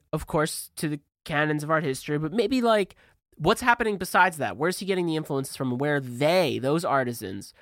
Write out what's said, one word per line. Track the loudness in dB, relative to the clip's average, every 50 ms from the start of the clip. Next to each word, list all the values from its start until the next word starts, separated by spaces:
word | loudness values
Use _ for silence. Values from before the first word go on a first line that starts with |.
| _ _
of | -6 -6 -4
course, | -2 0 0 0 0 -2 -8 -12 -14 _
to | -6 -4 -4
the | -4 -6 -10 _ _ _ _
canons | -4 0 0 2 2 0 -2 0
of | 0
art | 0 0 0
history, | 0 -4 -4 -4 -2 -2
but | -2 -2 0 0
maybe, | 0 0 2 2 2
like, | 4 4 4 2 2 -2 -6 _ _ _ _ _ _ _ _
what's | 0 2 2 2 4
happening | 4 2 2 4 2 0 0
besides | -2 -4 0 4 4 4 4 2
that? | -2 -4 -4 -2
Where's | -2 -2 -2 -2 -2
he | -2
getting | -2 0 0 0
the | 0 -2
influences | -2 -2 -2 -4 -4 -4 -6 -6
from? | -4 -2 -2 0
Where | 0 0 0 0
are | 0
they, | -2 -4 -2 0 2 4 4 4 2 2 0 -2
those | 0 0 0 0 0
artisans, | 2 0 2 0 0 -4 -6 -8 -8 -8 -10 -12 -14 -20 _